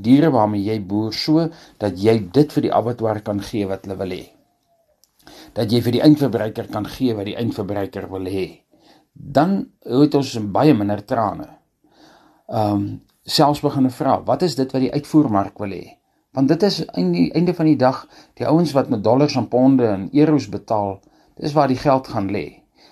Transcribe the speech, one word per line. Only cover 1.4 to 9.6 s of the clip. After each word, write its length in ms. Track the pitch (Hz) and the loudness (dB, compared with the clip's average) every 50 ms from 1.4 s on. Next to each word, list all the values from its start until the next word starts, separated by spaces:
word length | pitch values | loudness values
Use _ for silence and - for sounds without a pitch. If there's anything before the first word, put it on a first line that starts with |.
| 165 160 - - - - _ - | 2 0 -4 -10 -20 -20 _ -6
dat 200 | 107 104 90 90 | -6 -4 -4 2
jy 160 | 98 107 113 113 98 87 | 2 4 4 2 0 0
dit 200 | - - 151 147 | 2 2 2 2
vir 100 | - 147 | 0 -2
die 100 | 120 - | -2 0
abattoir 480 | - 104 107 117 120 120 113 110 107 107 | 0 0 0 -2 -4 -4 -4 -4 -4 -4
kan 200 | - 113 104 101 | -4 -6 -6 -6
gee 260 | 98 - - 107 101 | -6 -6 -6 -4 -4
wat 180 | 95 95 95 - | -4 -6 -8 -8
hulle 120 | 98 98 | -10 -8
wil 180 | 92 98 92 92 | -8 -8 -8 -8
hê. 60 | 78 - - _ _ _ _ _ _ _ _ _ _ _ _ _ _ _ _ _ _ _ - - - - - - | -10 -12 -16 _ _ _ _ _ _ _ _ _ _ _ _ _ _ _ _ _ _ _ -20 -20 -20 -20 -10 -6
Dat 180 | - 117 104 | -4 -2 0
jy 80 | 117 123 | 0 0
vir 120 | 101 120 | 0 0
die 100 | 117 123 | 0 4
eindverbruiker 680 | - 156 151 147 143 127 104 110 107 110 107 113 104 - | 6 6 6 6 4 0 0 -2 -2 -4 -6 -8 -10 -8
kan 160 | - 107 101 - | -8 -8 -8 -8
gee 260 | - - 135 123 113 | -6 -4 -2 -2 -2
wat 140 | 104 98 104 | -4 -6 -8
die 80 | - | -6
eindverbruiker 720 | - 120 110 - - 101 92 101 101 98 95 - 101 92 90 | -4 -4 -4 -4 -6 -6 -6 -4 -6 -6 -6 -8 -10 -10 -10
wil 140 | 95 95 92 | -10 -8 -8
hê. 220 | 92 98 95 92 80 - - _ _ _ _ _ _ _ _ _ _ | -6 -4 -6 -6 -6 -10 -16 _ _ _ _ _ _ _ _ _ _
Dan 540 | _ - - - - - 160 185 196 190 | _ -20 -18 -2 0 2 2 2 0 -2